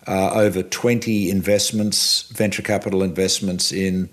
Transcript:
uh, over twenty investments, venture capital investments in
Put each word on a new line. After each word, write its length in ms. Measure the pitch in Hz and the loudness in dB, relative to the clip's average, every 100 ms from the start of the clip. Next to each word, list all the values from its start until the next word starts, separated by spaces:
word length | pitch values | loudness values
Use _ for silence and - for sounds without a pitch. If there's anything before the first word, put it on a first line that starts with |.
| - | -4
uh, 240 | 95 95 | -2 0
over 280 | 113 107 92 | 2 2 2
twenty 680 | 92 - 123 120 117 107 90 | -4 -2 0 2 2 0 2
investments, 1000 | 98 87 104 - 110 104 95 - - - | 0 2 2 2 0 0 0 0 0 -2
venture 320 | - 107 95 | -2 -2 -2
capital 400 | 98 101 - 95 | -2 -2 0 0
investments 720 | 95 82 92 - 98 90 - | 0 0 0 0 -2 -2 -2
in 360 | 95 95 92 90 | -2 0 0 -2